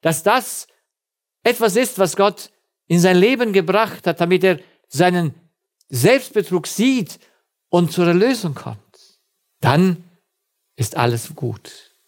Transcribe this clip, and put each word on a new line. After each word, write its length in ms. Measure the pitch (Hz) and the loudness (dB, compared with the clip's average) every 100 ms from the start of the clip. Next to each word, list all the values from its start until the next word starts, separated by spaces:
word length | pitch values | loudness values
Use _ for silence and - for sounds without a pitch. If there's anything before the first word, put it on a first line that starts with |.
dass 220 | 165 160 | -2 -2
das 440 | 202 247 - - - _ _ _ _ _ _ _ | 0 0 -2 -14 -16 _ _ _ _ _ _ _
etwas 340 | - 240 226 190 | -2 0 0 2
ist, 220 | 254 - | 0 0
was 180 | 185 - | -2 2
Gott 340 | 196 - - _ _ _ _ | 0 0 -18 _ _ _ _
in 140 | 170 | 2
sein 160 | 180 180 | 4 4
Leben 360 | 196 254 233 | 4 2 0
gebracht 540 | 196 170 190 220 - - | 0 0 0 -2 -4 -6
hat, 140 | 165 | -2
damit 240 | 175 180 | 0 2
er 160 | 190 160 - _ _ | 2 0 -6 _ _
seinen 460 | 131 180 180 160 - _ _ _ _ _ | 0 2 2 -2 -6 _ _ _ _ _
Selbstbetrug 760 | 127 151 262 262 214 196 180 - | 0 2 2 0 -4 -2 -4 -6
sieht 520 | - 240 262 185 - _ _ _ _ _ | -2 0 0 -4 -12 _ _ _ _ _
und 240 | 175 175 | 0 0
zur 140 | 165 175 | 0 2
Erlösung 480 | 175 226 254 180 | 2 2 0 -6
kommt, 640 | 139 - 110 _ _ _ _ _ _ _ _ | -8 -12 -16 _ _ _ _ _ _ _ _
dann 440 | 120 143 185 170 - _ _ _ _ _ _ _ | 0 2 2 0 -10 _ _ _ _ _ _ _
ist 200 | 117 - | -6 -2
alles 380 | 120 117 - | -2 -2 -8
gut. 600 | - 123 107 - - _ _ | -10 -10 -10 -16 -20 _ _